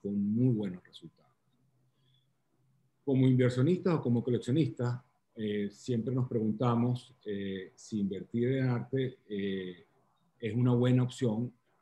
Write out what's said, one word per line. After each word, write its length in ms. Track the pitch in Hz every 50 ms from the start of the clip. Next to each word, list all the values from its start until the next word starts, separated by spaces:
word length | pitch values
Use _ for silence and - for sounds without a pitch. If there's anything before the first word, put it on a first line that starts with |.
con 180 | - 101 101 101
muy 360 | 101 104 107 117 127 131 117
buenos 280 | 107 104 95 90 90
resultados. 480 | _ - - - - - _ _ _ _ _ _ _ _ _ _ _ _ _ _ _ _ _ _ _ _ _ _ _ _ _ _ _ _ _ _ _ _ _ _ _ _ _ _ -
Como 240 | 143 135 131 131 131
inversionistas 680 | 127 127 127 120 123 127 131 165 185 175 - 190 165
o 40 | 151
como 240 | - 123 117 117 -
coleccionistas, 760 | 127 120 - - 123 135 160 147 123 - - 120 123 120 123 - _ _ _ _ _ _
eh, 320 | 117 107 104 104 104 101 98
siempre 440 | - - - - 123 113 110 123 123
nos 120 | 131 127
preguntamos, 880 | - - 113 110 107 104 - 131 120 117 117 120 123 123 123 - - - _
eh, 500 | - 107 101 101 98 98 95 95 92 - _
si 260 | - - - 113 104
invertir 480 | 101 95 98 92 87 - - 117 120 123
en 160 | 135 135 131
arte, 540 | 127 120 120 127 - 135 135 131 123 - _ _ -
eh, 560 | 104 98 98 98 95 95 92 90 90 - - _ _ _ _ _ _ _ _ _ _ -
es 140 | 117 107 107
una 180 | 123 123 127
buena 300 | 123 120 123 127 127 127
opción 500 | 123 123 - - 131 113 107 113 123 123 - _ _ _ _ _